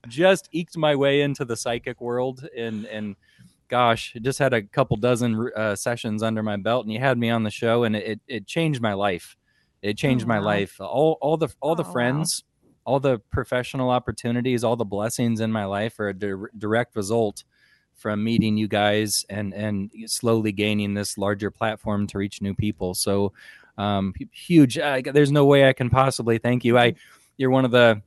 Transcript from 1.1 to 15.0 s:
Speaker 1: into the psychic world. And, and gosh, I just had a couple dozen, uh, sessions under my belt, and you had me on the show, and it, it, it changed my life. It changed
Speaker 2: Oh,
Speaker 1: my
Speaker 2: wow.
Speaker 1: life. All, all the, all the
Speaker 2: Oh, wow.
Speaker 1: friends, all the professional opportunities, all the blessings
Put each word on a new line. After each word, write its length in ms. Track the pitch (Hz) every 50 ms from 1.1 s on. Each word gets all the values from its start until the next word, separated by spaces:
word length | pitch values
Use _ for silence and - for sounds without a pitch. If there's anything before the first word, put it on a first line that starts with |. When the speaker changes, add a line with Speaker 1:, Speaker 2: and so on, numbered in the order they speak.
| 139 143
Speaker 1:
into 220 | 143 143 139 - 135
the 120 | 117 117
psychic 440 | - - 123 117 123 - 131 120 _
world. 460 | 123 120 120 127 127 131 131 127 123 - -
And, 280 | 123 117 117 110 104 107
and 300 | 104 110 107 107 104 98 _ _ _ _ _ - - _ _ _
gosh, 460 | _ 123 120 123 120 113 113 - - -
I 60 | 123
just 180 | 110 131 135 -
had 160 | 143 127 127
a 80 | 113
couple 340 | 101 101 - 147 131 - 123 104
dozen, 520 | 110 123 123 113 123 120 110 110 120 123 -
uh, 180 | 107 110 107 101
sessions 480 | 98 - 127 120 117 - 117 107 107
under 220 | 110 113 110 110 110
my 120 | 110 104
belt, 280 | 101 92 110 117 127 107
and 80 | 107
you 80 | 110 110
had 180 | 131 139 127 117
me 100 | 117 113
on 140 | 117 113
the 80 | 110 107
show, 320 | - - 120 117 113 120
and 140 | 120 110 107
it, 100 | 107 92
it, 140 | 110 107 110 _ -
it 180 | 131 107 98
changed 340 | - - 165 165 156 147 123
my 120 | 117 110
life. 440 | 101 98 101 101 90 82 - - - _ _ _ _ _ _ _ _ _
It 140 | - 101 107 -
changed 260 | - 143 127 123 -
Speaker 2:
Oh, 40 | 117
Speaker 1:
my 120 | 113 104
Speaker 2:
wow. 60 | 101
Speaker 1:
life. 340 | 107 104 101 101 95 - -
All, 360 | 95 92 - 127 156 160 160 -
all 160 | - 147 160
the, 120 | 160 160 127 - _
all 160 | 131 147 165
the 80 | 160 160
Speaker 2:
Oh, 20 |
wow. 60 | -
Speaker 1:
friends, 500 | 175 123 120 123 139 151 160 175 - - _ _ _ _ _ _ _ _ _
all 140 | 113 127 135
the 220 | 127 139 127 110 _ _
professional 600 | - 139 123 - 131 123 123 - - 139 131 127
opportunities, 760 | 127 127 - - 110 - - 120 120 123 120 131 123 117 120
all 100 | 113 120
the 120 | 117 113
blessings 520 | 98 101 98